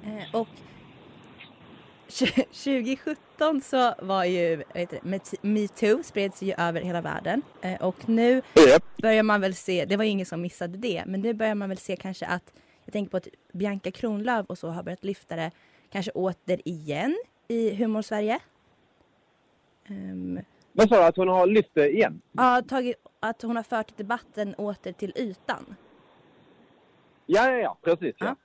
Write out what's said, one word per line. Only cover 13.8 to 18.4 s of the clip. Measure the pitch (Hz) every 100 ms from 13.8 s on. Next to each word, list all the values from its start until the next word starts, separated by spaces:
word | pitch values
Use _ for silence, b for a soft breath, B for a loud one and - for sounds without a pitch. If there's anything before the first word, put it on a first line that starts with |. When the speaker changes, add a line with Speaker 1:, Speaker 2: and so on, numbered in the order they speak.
| 185
Speaker 1:
Kronlöf | - 233 208 214 240 190
och | -
så | 165
har | 170
börjat | 180 180
lyfta | 196 196 - 165
det | 165 b b b b
kanske | 196 190
återigen | - 185 180 - 185 - 170 151 143 220 359 494 _ _
i | 233 226 202
Humor-Sverige. | 226 220 220 214 208 262